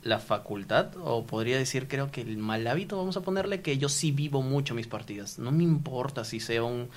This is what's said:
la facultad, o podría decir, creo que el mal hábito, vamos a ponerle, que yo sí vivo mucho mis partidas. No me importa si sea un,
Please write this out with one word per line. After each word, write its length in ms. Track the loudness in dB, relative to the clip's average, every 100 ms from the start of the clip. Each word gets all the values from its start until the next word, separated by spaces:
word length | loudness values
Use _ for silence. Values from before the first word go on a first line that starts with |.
la 180 | 0 0
facultad, 760 | 2 0 0 -6 2 4 4 -2
o 280 | 0 0 0
podría 320 | 0 2 2
decir, 300 | 2 -2 -2
creo 220 | -2 -2
que 100 | -4
el 160 | -6 -4
mal 300 | 0 0 0
hábito, 300 | 0 -2 -2
vamos 200 | -2 -2
a 60 |
ponerle, 400 | -2 0 0 -2
que 160 | 0 0
yo 100 | 2
sí 240 | 2 2
vivo 300 | 2 2 0
mucho 320 | 2 2 0
mis 120 | -4 -4
partidas. 520 | -8 -8 -10 -10 -6
No 120 | 2
me 140 | 4
importa 600 | 6 4 2 -2 -2 -4
si 140 | -4 -6
sea 240 | 0 0
un, 260 | 2 -2 -6